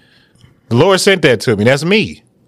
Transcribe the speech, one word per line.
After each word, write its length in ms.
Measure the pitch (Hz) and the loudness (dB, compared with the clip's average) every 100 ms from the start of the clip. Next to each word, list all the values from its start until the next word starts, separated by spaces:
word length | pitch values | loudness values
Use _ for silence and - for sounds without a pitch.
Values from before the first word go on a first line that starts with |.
| _ _ _ _ _ _ - | _ _ _ _ _ _ -4
The 80 | 120 | 0
Lord 240 | 180 185 | 2 2
sent 220 | 202 185 | 0 0
that 180 | 147 113 | 2 0
to 140 | - 101 | 0 0
me. 80 | |
That's 200 | 110 135 | 0 0
me. 380 | 160 214 123 78 _ _ | 0 -2 -4 -10 _ _